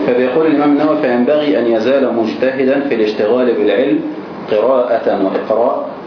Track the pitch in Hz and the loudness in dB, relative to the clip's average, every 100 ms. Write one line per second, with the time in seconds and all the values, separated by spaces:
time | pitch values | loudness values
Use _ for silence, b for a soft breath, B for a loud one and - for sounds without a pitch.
0 | 98 123 127 156 160 147 147 143 147 151 | 0 0 0 2 2 2 2 2 2 0
1 | 135 123 123 147 147 117 120 113 113 139 | 0 0 2 2 0 0 0 0 2 2
2 | 127 113 110 - 131 131 131 143 - 113 | 2 0 -2 -2 -2 0 0 0 0 0
3 | 107 - 107 123 127 107 104 101 143 156 | 0 0 0 2 2 2 2 2 2 0
4 | - - - - - 107 113 131 120 113 | -4 -8 -12 -10 -4 0 2 2 2 0
5 | 113 101 95 95 - 110 127 143 - - | 0 0 -2 -2 -2 0 0 -2 -6 -10